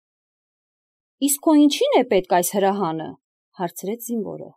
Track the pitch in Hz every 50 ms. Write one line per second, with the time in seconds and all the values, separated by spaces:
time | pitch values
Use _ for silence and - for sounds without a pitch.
0 | _ _ _ _ _ _ _ _ _ _ _ _ _ _ _ _ _ _ _ _
1 | _ _ _ _ 262 285 - - - 330 311 294 294 294 294 - 480 587 539 339
2 | 247 - 220 185 - - 196 175 175 - - 202 190 190 202 202 202 165 160 160
3 | 160 - - - _ _ _ _ _ _ _ - 185 165 - - - 185 220 233
4 | - - 240 226 196 175 160 156 156 - -